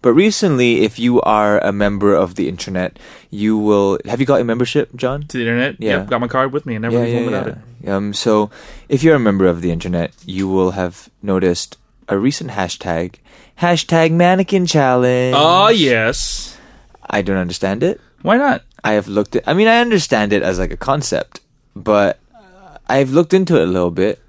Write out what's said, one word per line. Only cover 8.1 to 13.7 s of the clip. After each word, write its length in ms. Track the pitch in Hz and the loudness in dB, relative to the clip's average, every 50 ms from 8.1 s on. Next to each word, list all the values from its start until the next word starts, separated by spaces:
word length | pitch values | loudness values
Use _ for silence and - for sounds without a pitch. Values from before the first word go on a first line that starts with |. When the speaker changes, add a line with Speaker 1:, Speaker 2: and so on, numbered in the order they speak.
Speaker 1:
so 380 | 101 - - 120 107 107 107 104 - - - - - - - - | -6 -2 0 2 2 2 2 0 -6 -20 -20 -20 -20 -20 -6 -4
if 120 | 143 131 | -2 2
you're 120 | 151 165 156 | 4 4 4
a 40 | 139 | 4
member 280 | 117 107 98 95 95 | 4 2 2 4 2
of 160 | 90 85 82 | 2 2 0
the 100 | 87 87 | -2 -4
internet, 400 | 82 85 - 92 90 85 85 - _ _ - | -4 -4 -4 -4 -2 -2 -4 -4 _ _ -16
you 220 | 92 92 92 95 95 | -10 -6 -6 -4 0
will 240 | 95 95 92 92 | 0 2 0 0
have 360 | 92 98 92 87 87 - - - _ _ | 0 -2 -6 -6 -6 -12 -20 -20 _ _
noticed 560 | - 101 95 92 92 90 87 - - - - _ _ _ _ _ _ - | -6 -2 -2 0 2 0 0 0 -6 -12 -16 _ _ _ _ _ _ -4
a 80 | 101 98 | -2 0
recent 320 | 107 135 143 - - 127 | 0 -2 -2 -4 -10 -8
hashtag, 640 | 120 107 92 90 - - - 92 82 82 87 92 - _ _ _ - - - _ _ - | -6 -6 -6 -6 -8 -10 -6 -6 -4 -4 -4 -6 -10 _ _ _ -20 -20 -20 _ _ -4
hashtag 520 | 175 175 | 0 0